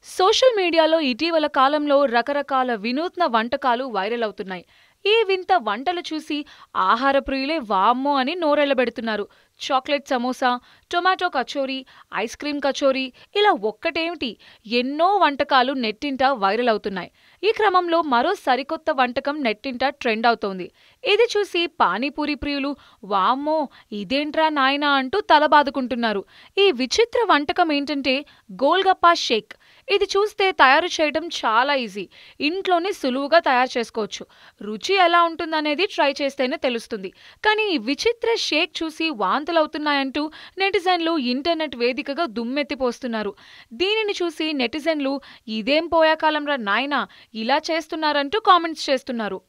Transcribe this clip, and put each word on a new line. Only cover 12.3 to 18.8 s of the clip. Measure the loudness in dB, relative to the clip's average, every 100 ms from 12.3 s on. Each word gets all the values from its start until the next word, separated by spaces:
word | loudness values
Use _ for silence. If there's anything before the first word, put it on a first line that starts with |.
| -6
క్రీమ్ | -6 -2
కచోరీ, | -2 0 0 0 -4 -10 -6 2
ఇలా | 2 2
ఒక్కటేమిటి, | 0 -4 -4 -2 -4 -4 -8 -10 -20 -20 -4
ఎన్నో | -2 -2 0 2 4
వంటకాలు | 2 0 2 2 2
నెట్టింట | 0 -4 -4 -6 0
వైరల్ | 0 2 0 2 0
అవుతున్నాయి. | 0 -2 -8 -10 _ _ _
ఈ | -2
క్రమంలో | 2 2 2 2 0
మరో | 2 2 2
సరికొత్త | 0 0 -2 -2 -6